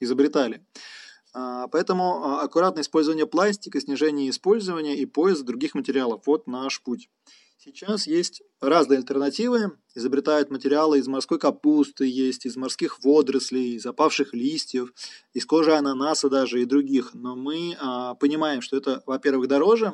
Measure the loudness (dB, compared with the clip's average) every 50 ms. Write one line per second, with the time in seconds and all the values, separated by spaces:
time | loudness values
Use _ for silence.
0 | -4 -2 0 2 2 2 2 0 0 0 -2 -8 _ _ -20 -20 -20 -20 -20 -20
1 | -20 -20 -20 _ _ _ -14 -12 -10 -8 -8 -8 -8 -2 -2 0 0 2 0 2
2 | 2 0 0 -2 -2 -2 -2 -2 -2 0 2 2 2 2 2 -2 -4 0 2 2
3 | 2 2 2 0 0 0 2 2 2 2 0 -2 -6 -8 -6 -6 -4 -4 -2 0
4 | 0 0 0 0 -2 -2 -4 -2 2 2 2 2 2 -4 -4 -4 -4 -4 -4 -4
5 | -4 -4 0 2 2 2 2 0 -2 -6 -6 -4 -4 -4 -4 -4 -4 -2 -2 0
6 | 0 -2 -4 -2 0 0 0 0 0 -4 -8 -6 -6 -6 -6 -6 -6 -6 -8 -8
7 | -8 _ _ _ _ _ _ _ _ _ _ _ _ -20 -20 -12 -6 -4 -4 -4
8 | -2 -2 0 0 0 -2 -6 -12 _ _ _ -4 0 4 4 4 6 4 4 2
9 | 2 0 -2 -2 -2 -2 -2 0 0 2 2 2 0 0 -4 _ _ _ -10 -6
10 | -4 -2 -2 0 0 2 2 2 2 0 -2 -2 0 0 2 4 4 4 4 2
11 | 2 0 -2 -4 -2 -2 -2 0 0 0 0 2 2 4 4 4 4 0 0 -2
12 | -2 -2 0 0 0 0 -2 -4 -8 -10 -8 -8 -8 -8 -6 -4 -4 -6 -4 0
13 | 2 4 6 6 6 4 2 -2 -2 -2 -4 -2 -2 -2 -4 -6 -8 -6 -2 2
14 | 2 2 2 0 -2 -2 -4 -4 -4 -4 -4 -4 -6 -4 -4 -6 -6 -6 _ -18
15 | -18 -18 -18 -20 _ _ -8 -8 -2 2 2 4 6 6 4 4 2 0 -2 -2
16 | -2 -2 0 0 0 2 2 2 0 0 0 -2 0 2 2 2 2 2 0 0
17 | 0 -2 -8 -12 -10 -10 -8 -8 -8 -6 -6 -6 -6 -6 -8 -8 -8 -6 -6 -6
18 | -6 -8 -8 -8 -6 -6 -4 -2 -2 -2 -2 -4 -6 -4 -6 -4 -4 -4 -6 -6
19 | -6 -8 -6 -4 -2 0 0 0 0 2 2 2 4 4 4 2 2 -2